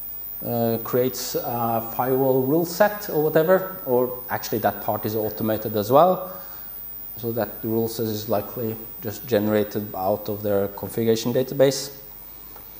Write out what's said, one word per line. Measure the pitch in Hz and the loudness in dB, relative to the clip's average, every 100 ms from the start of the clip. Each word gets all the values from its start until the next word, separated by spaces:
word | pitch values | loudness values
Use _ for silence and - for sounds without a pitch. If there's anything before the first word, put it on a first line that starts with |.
| - - - - | -12 -12 -12 -8
uh, | 117 120 117 113 | -4 0 0 0
creates | - 127 127 127 - | 0 2 2 0 -4
a | - 143 117 117 113 - - | -4 -2 -2 0 0 -2 -2
firewall | 127 131 135 131 | 2 4 4 4
rule | 127 160 170 | 4 2 2
set | - 208 - - | 4 2 2 -4
or | 151 | 0
whatever, | 151 160 165 190 185 - 135 | 2 4 6 4 2 -6 0
or | 123 123 - - | 2 2 -2 -6
actually | 107 - 117 | -6 -2 0
that | 107 - | 0 0
part | - 110 113 | -2 -2 -2
is | |
automated | 110 107 - 110 107 113 107 | -2 -2 -2 -2 -2 -2 -2
as | 104 | 4
well, | 135 180 180 - - - - - - - - - - | 6 6 4 -2 -10 -14 -12 -12 -12 -14 -12 -14 -8
so | 117 | -4
that | 117 104 - | -2 -2 -4
the | 113 | -2
rule | 113 113 | 0 0
set | - 110 | -2 -4
is | 104 113 | -4 -2
likely | 104 104 - 113 113 - - | -2 -2 -6 -6 -6 -10 -10
just | 113 - 127 | -10 -8 0
generated | 110 107 107 104 110 104 | 2 4 2 2 -2 -6
out | 95 95 104 - | -2 0 0 -2
of | 104 | -4
their | 104 101 98 | 0 2 0
configuration | - 101 - 113 113 123 | -4 -8 0 2 2 2
database. | 127 127 143 135 135 - - - - - - - - - - | 0 0 4 4 4 -4 -12 -18 -20 -20 -20 -20 -20 -20 -20